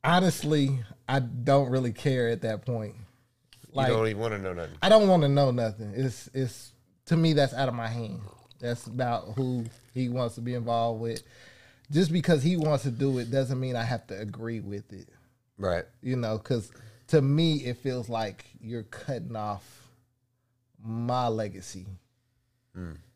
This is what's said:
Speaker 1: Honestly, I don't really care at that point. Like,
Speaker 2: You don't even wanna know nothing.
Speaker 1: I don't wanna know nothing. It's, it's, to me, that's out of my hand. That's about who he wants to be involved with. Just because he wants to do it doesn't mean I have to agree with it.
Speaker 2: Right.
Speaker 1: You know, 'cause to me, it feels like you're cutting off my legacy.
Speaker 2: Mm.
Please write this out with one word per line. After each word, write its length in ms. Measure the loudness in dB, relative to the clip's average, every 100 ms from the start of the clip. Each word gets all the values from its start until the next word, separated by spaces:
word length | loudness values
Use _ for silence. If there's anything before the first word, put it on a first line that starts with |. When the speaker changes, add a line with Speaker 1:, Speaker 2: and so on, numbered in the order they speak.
Speaker 1:
Honestly, 720 | 4 4 4 0 2 2 4 0 -4 -14 -2
I 120 | -2
don't 500 | 0 -4 4 4 4
really 220 | 0 0
care 360 | -2 0 2 2
at 140 | 0
that 240 | -2 -4 -4
point. 280 | -6 -6 -12 -20 _ _ _ _ -20 -10
Like, 160 | 0 2
Speaker 2:
You 60 |
don't 140 | 4 2
even 120 | 0
wanna 180 | -4 -2
know 140 | -4
nothing. 240 | -6 -8 -2
Speaker 1:
I 80 | 6
don't 180 | 8 8
wanna 200 | 6 6
know 220 | 4 4
nothing. 400 | 2 -2 -4 -8 -4
It's, 320 | -4 -4 -8
it's, 380 | -4 -4 -6 -20 _ _ _ 0
to 100 | 4
me, 160 | 4
that's 220 | 4 2
out 140 | 2 -2
of 60 |
my 140 | -2 -6
hand. 320 | -6 -6 -10 -12 -18 -20 -10
That's 260 | -6 -6 -6
about 460 | -4 -2 -2 -4 -4
who 280 | -2 -2 -4 -10 -12
he 140 | -4 -2
wants 240 | 0 -2
to 80 | -4
be 100 | -6
involved 460 | -4 0 0 0 0
with. 220 | -4 -6 -10 -20 -20 -20 -20 _ _
Just 220 | 2 4
because 300 | 2 4 4
he 140 | 4 2
wants 240 | 2 0
to 60 | -2
do 280 | -2 0 0
it 120 | 0
doesn't 280 | -2 0 -2
mean 160 | -2 -2
I 80 |
have 220 | -2 -4 -6
to 100 | -10
agree 400 | -10 -8 -8 -6
with 320 | -6 -10 -10
it. 160 | -18 -20 _ _ _ _ -4
Speaker 2:
Right. 280 | 0 0 -4 _
Speaker 1:
You 140 | -4 -2
know, 220 | -2 -4
'cause 320 | -2 -4 -4 -16 -20 -20 _
to 140 | 4
me, 420 | 4 4 4 2
it 140 | -2 -6
feels 300 | -4 -4 -4
like 340 | -4 -4 -6 -20 -18
you're 220 | -10 -10
cutting 540 | -10 -14 -8 -8 -6 -6
off 460 | -6 -6 -10 -20 -20 _ _ _ _ _ _ _ _ _
my 440 | -8 -6 -2 0 0
legacy. 580 | 0 -4 -8 -14 -14 -14 -16 _ _ _ _ _ _ _ -12
Speaker 2:
Mm. 220 | -12 -12 -20